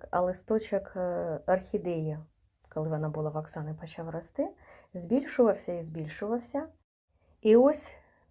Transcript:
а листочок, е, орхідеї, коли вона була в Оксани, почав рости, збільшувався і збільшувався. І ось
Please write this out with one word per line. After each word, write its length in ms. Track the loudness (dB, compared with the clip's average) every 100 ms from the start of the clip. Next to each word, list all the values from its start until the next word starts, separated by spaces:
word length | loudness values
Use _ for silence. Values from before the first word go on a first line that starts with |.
| -4
а 100 | 0
листочок, 720 | 0 -2 -2 -2 0 -4 -4 -6
е, 440 | -4 -2 -4 -4 0
орхідеї, 720 | 0 0 -4 -2 -2 -2 -4 -8 _ _ _ -12
коли 200 | -6 -2
вона 200 | -2 -2
була 220 | -2 -4
в 60 | -4
Оксани, 380 | -6 -8 -8 -10
почав 300 | -12 -12 -8
рости, 380 | -8 -8 -4 -4 -6 -20 -20 -16
збільшувався 800 | -10 -2 0 0 4 4 4 -2
і 100 | -8
збільшувався. 840 | -6 -8 -8 -6 -4 -4 -4 -8 -8 -12 _ _ _ _ _ _
І 160 | 8 8
ось 380 | 8 6 -2 -12 _ _ _